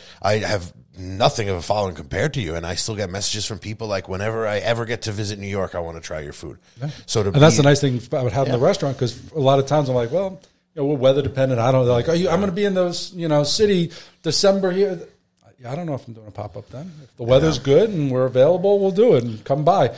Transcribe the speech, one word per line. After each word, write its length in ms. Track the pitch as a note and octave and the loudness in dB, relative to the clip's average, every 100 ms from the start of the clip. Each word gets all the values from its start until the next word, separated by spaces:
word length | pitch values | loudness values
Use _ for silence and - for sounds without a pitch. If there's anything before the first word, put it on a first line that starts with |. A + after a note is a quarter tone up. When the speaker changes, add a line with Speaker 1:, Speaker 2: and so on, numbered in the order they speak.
| - - | -20 -6
Speaker 1:
I 120 | - A2 | -2 0
have 340 | F#2+ G#2 F2 - - - | -2 -4 -6 -20 -20 -16
nothing 520 | F#2 F#2+ C3+ D3 G2+ | -10 0 0 0 -4
of 80 | F#2 | -4
a 60 | |
following 320 | - G#2+ G2 E2 | -2 -2 -2 -6
compared 360 | D2+ E2 G2+ | -8 -4 -2
to 60 | C#3 | -4
you, 140 | F2+ | -6
and 100 | E2 | -6
I 120 | E2 F#2 | -6 -6
still 180 | - | -6
get 160 | G#2+ G2 | -6 -6
messages 340 | F#2+ G2 A2 | -6 -6 -4
from 140 | G2 G2 | -6 -8
people 280 | F#2+ G#2+ A2+ | -10 -10 -6
like, 200 | G2 F2+ | -6 -6
"Whenever 380 | F#2 G#2+ A2+ A2 | -6 -4 -4 -4
I 120 | G#2 | -2
ever 240 | F#2 A#2 A2+ | -2 -2 -4
get 160 | A#2+ | -6
to 100 | - | -6
visit 260 | G#2 G#2 G#2 | -6 -6 -8
New 80 | G2+ | -6
York, 260 | G2+ F2+ | -4 -4
I 60 | F2+ | -6
wanna 200 | E2 E2 | -8 -10
try 200 | - D#2 | -12 -10
your 120 | D2 | -10
food." 260 | - D#2 - _ - | -14 -16 -18 _ -12
Speaker 2:
Yeah. 100 | C#3 - - | -12 -10 -6
Speaker 1:
So 160 | A#2 | -2
to 40 | G2 | 0
Speaker 2:
And 120 | A2+ | 6
that's 140 | D3+ A2+ | 6 6
Speaker 1:
be 20 | |
Speaker 2:
the 40 | |
nice 160 | C#3 C#3+ | 4 4
thing 200 | C#3+ B2 - | 2 -2 -4
about 260 | D3+ B2 | -4 -2
having 200 | B2+ C#3 | -2 0
the 60 | B2+ | 2
Speaker 1:
Yeah. 60 | |
Speaker 2:
restaurant, 320 | D3 G3+ C#3+ C3 | 2 0 -2 -4
'cause 180 | B2 - - | -4 -6 -10
a 60 | D#3+ | -2
lot 180 | C3+ C#3 | 2 4
of 80 | C3+ | 2
times 220 | D3+ C3+ | 0 2
I'm 40 | B2 | 0
like, 140 | A#2 | 0
"Well, 280 | D#3+ F#3+ F#3 _ _ _ | -2 -4 -8 _ _ _
you 60 | E3 | -6
know, 40 | C#3 | -4
we're 80 | D3 | 2
weather 240 | C3 C3+ | 4 4
dependent." 380 | - - C3 B2 | 0 0 0 2
I 100 | A#2 | 2
don't, 120 | C3 | 4
they're 80 | B2 | 4
like, 160 | A#2+ A#2 | 2 2
"Are 60 | |
you, 160 | E3+ F3+ | 0 2
I'm 80 | E3+ | 0
gonna 120 | G3+ | 0
be 120 | F3+ | 0
in 80 | G3+ | 0
those, 380 | F#3 F3+ E3+ - | 0 -2 -4 -10
you 120 | F3+ E3 | -6 0
know, 140 | D3 | 0
city 480 | D3 - G#3+ F#3+ E3 - - _ | 2 2 2 2 0 -6 -20 _
December 480 | E3 D3 G3 G3 F#3 | -4 2 4 4 2
here." 300 | F3+ G3+ F3 - _ _ _ _ _ | 0 0 -2 -12 _ _ _ _ _
Yeah, 140 | A#2+ | -10
I 20 | |
don't 120 | C#3+ F3 | -8 -6
know 80 | |
if 120 | C3 - | -8 -10
I'm 60 | |
doing 140 | A2+ G#2+ | -18 -16
a 20 | |
pop-up 380 | G2+ G#2 G#2+ - | -12 -12 -14 -16
then. 220 | A#2+ F3+ D#3 | -16 -16 -18
If 140 | - - | -20 -6
the 60 | |
weather's 320 | A#2 C3 D#3+ C3+ | 4 4 4 0
Speaker 1:
Yeah. 60 | |
Speaker 2:
good 240 | C3+ C#3+ A3 | 4 4 4
and 200 | F#3 C#3 | 0 -2
we're 160 | B2+ C3 | 0 0
available, 520 | B2+ C#3 F3+ G3 G3+ | 4 4 4 2 2
we'll 120 | G3 | 2
do 240 | F#3 A#3+ | 4 4
it 100 | D#3 | 4
and 180 | A#2+ G#2+ | 2 -6
come 200 | - C#3+ | -4 0
by. 260 | D3+ F#3+ C3 | 2 4 2